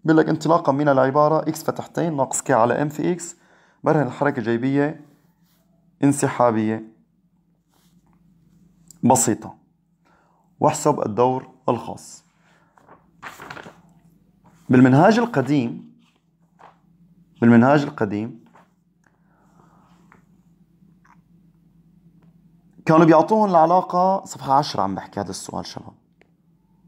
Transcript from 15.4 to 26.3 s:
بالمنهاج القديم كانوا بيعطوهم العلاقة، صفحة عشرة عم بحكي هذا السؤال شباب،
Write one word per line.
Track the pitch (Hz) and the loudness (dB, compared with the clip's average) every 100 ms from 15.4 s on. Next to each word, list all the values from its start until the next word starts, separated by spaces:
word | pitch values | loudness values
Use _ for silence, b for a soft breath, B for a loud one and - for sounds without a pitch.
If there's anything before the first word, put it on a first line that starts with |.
| 123 147 117 - - _ _ _ _ _ _ _ - _ _ _ _ _ _ _ | -2 -2 -2 -8 -16 _ _ _ _ _ _ _ -20 _ _ _ _ _ _ _
بالمنهاج | 117 117 127 147 | 4 6 6 4
القديم | 147 - 104 104 113 - _ _ _ _ _ _ _ b b b b b b b b b b _ _ _ _ _ _ _ _ _ _ _ _ 170 _ _ _ _ _ _ _ _ _ _ _ _ _ _ - | 0 -4 -6 -6 -10 -12 _ _ _ _ _ _ _ b b b b b b b b b b _ _ _ _ _ _ _ _ _ _ _ _ _ _ _ _ _ _ _ _ _ _ _ _ _ _ _ 2
كانوا | 160 | 6
بيعطوهم | 165 160 160 220 208 | 8 6 4 2 2
العلاقة، | 170 160 185 180 180 185 196 | 4 4 2 0 -2 -2 -2
صفحة | - 127 135 | -6 -14 -2
عشرة | 135 147 104 | 0 0 -4
عم | 98 | -4
بحكي | 92 - - | -6 -10 -10
هذا | 95 | -10
السؤال | 92 - 90 90 | -10 -12 -12 -12
شباب، | - - - _ _ _ | -16 -20 -20 _ _ _